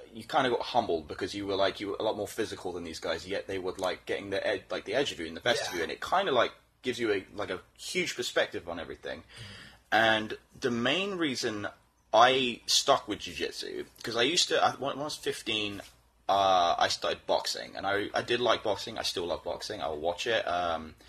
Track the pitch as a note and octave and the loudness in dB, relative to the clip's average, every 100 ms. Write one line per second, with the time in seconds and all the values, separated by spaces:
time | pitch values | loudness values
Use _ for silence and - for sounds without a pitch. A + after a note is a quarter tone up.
0 | - A2+ - D#3 B2+ A#2+ - B2 G#2 E2 | -14 -14 0 2 4 2 2 2 2 -2
1 | D#2 F#2+ F#2+ G2+ G2 F#2+ G2 - G2+ - | -2 -6 -4 -4 -2 2 2 0 -4 0
2 | G#2+ G#2 G2 - G2+ G2+ F#2 F2 E2+ D#2+ | 0 0 -4 -4 -4 -4 -8 -6 -8 -6
3 | F2 E2 F2+ F#2+ - G2 F2+ F2 F#2 E2 | -4 -4 -4 -6 -4 -4 -4 -2 -2 -2
4 | - G2 G2+ F#2+ - G2 - F2+ F#2+ A#2+ | -4 -6 -2 -2 0 -2 -4 -6 -2 -2
5 | C#3+ E2 D#2+ E2 A#2+ A2+ - F2 D#2+ - | -2 -4 -8 -2 0 0 -2 -4 -4 -4
6 | - F3+ F#3+ B2 F#2 - _ _ B2+ A#2 | -2 0 2 2 2 -2 _ _ -6 -2
7 | A2+ G2+ - F#2+ F#2+ F2+ - - - F3+ | 0 0 -2 -8 -6 -6 -10 -14 -6 -2
8 | D#3 - A#2+ E3 G#2+ G2+ E2 E2+ C#2 D2+ | -2 -4 0 0 0 -4 -8 -8 -8 -10
9 | C#2 D2 - - - - - - _ G#2+ | -10 -10 -14 -18 -16 -18 -20 -20 _ 4
10 | A2+ A2 G#2+ G2+ _ - C3 A#2 B2 E3 | 6 4 0 -8 _ -4 -2 2 2 0
11 | G3+ F#3 D#3 A#2+ B2 G#2 G2+ - _ _ | -2 -2 -2 0 -4 -4 -8 -10 _ _
12 | _ A2 B2 C3+ B2 A2+ - - - B2+ | _ 8 8 8 2 -2 0 2 4 4
13 | - G2 - E2 E2 - - - - - | 2 -6 -6 -6 -6 -6 -8 -8 -10 -10
14 | - A2+ B2+ E3+ - D#3 - - C3+ C3+ | -6 0 2 2 2 4 2 2 -6 -6
15 | D3 - C#3+ - - A2 G#2 G2+ - - | -8 -6 -6 -4 -2 -2 -2 -6 -14 -20
16 | _ _ - G2 F#2+ F#2 F2 - F#2+ - | _ _ 2 4 6 6 6 4 2 2
17 | - - - D#2+ - - - - F#2+ G2+ | -2 -2 0 0 0 -6 -8 -6 -2 0
18 | A#2 - A#2 A#2+ A#2+ G2+ G#2+ G2 A#2 A2 | 0 -2 0 2 4 2 0 -2 -4 -6
19 | - G2 F2 D#2 E2+ - - G#2+ C#2+ D2+ | -4 -4 -4 -4 -4 -6 -6 -6 -4 -2
20 | E2 F2 A#2+ A2 - F2 F2 D#2+ D#2 - | -2 -2 0 0 2 0 0 -2 -6 -16